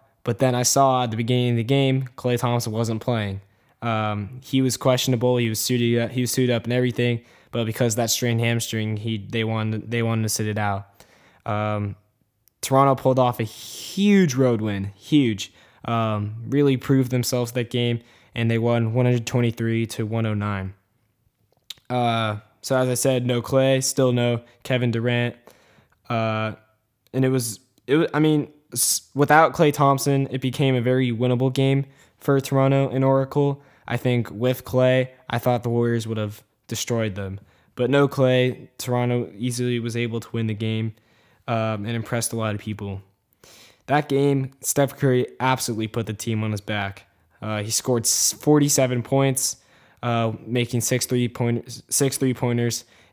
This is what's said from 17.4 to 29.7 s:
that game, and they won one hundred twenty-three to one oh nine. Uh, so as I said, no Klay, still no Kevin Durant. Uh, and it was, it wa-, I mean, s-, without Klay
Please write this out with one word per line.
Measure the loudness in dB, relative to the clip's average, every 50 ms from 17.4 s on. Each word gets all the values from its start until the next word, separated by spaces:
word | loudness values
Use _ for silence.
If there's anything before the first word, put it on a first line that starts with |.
| -2 -2
that | -2 -4 -4 -2
game, | -2 0 0 0 0 -2 -6 _ _ _ _ _ _
and | -2 0 0
they | 2
won | 2 2 2 2 2 0 0 0
one | 2 2
hundred | 2 2 0 -2
twenty-three | -2 0 0 0 0 0 -2 -2 -2 0 0 -2 -4
to | -4 -6 -6
one | -4 -2 -2 -2
oh | -2 -2
nine. | -2 -2 -2 -4 -4 -6 -8 -12 _ _ _ _ _ _ _ _ _ _ _ _ _ _ _ _ _ _ _ -20 -20 _ _
Uh, | -2 0 0 0 0 0 -2 -2 -4 -6 -10 _ _ _
so | -4 0 0
as | 2 2 2
I | 0
said, | 0 2 2 2 2 0
no | 0 -2 -2
Klay, | -2 0 2 2 4 4 2 2
still | 0 -2 0 2 2 4
no | 4 2 2 2 0 -2 -6 -12 _ _
Kevin | _ -2 -2 0 0 0
Durant. | 0 0 0 0 0 0 0 -2 -4 -10 _ -20 -20 _ _ _ _ _ _ _ _ _ _ -6
Uh, | -4 -2 -2 -2 -2 -4 -4 -6 -8 -10 _ _ _ _ _ _ _ _ _ _
and | -2 0 2
it | 2
was, | 2 0 -2 -4 -8 -12 _ _ _ _ _
it | 0 2
wa-, | 2 2 2 2
I | 2
mean, | 2 4 4 2 0 -4 -12 _ _ _
s-, | -4 -2 -2 -2 -2 -4 -6 _ _
without | 0 4 6 6 6 6 4
Klay | 4 2 2 2